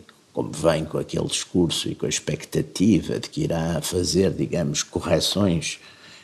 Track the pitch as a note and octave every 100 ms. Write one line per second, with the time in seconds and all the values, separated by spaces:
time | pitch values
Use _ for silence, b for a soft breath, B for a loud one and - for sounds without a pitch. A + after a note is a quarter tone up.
0 | - _ _ - A1+ - E2 D#2+ D#2 D2
1 | C2 E2 - - - F#2 E2 - - -
2 | - - - D2 - D#2+ - - G2+ F2
3 | - G#1+ - D2+ D2+ E2 E2 D#2+ - F#2
4 | F2 F2 F#2 D2+ C#2+ D#2+ D2 D2 - F2+
5 | - D#2+ - F#2+ G2+ E2 - - b b
6 | b b